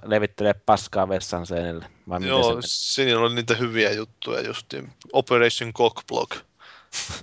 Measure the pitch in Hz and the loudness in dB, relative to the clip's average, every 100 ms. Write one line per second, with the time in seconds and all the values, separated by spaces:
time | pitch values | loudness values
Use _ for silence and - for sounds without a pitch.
0 | 107 107 104 - 104 101 - 104 - 104 | 2 0 0 0 0 2 4 2 2 -2
1 | 95 95 - 87 85 85 87 82 - _ | 0 0 -2 -6 -4 -4 -4 -6 -12 _
2 | - 87 98 135 117 117 123 - - - | -8 -6 0 2 2 2 -4 -6 -4 0
3 | 135 113 117 120 117 113 120 113 104 104 | 2 4 4 2 0 0 0 2 2 2
4 | 110 - - 120 127 - - 135 - - | -6 -10 -6 -4 -4 -6 -10 -12 -12 -16
5 | - 135 - 123 117 - 117 - 117 - | -2 -2 2 4 4 2 -6 0 0 0
6 | - 120 120 - - _ - - _ - | -6 -4 -4 -8 -14 _ -20 -20 _ -10
7 | - - | -8 -10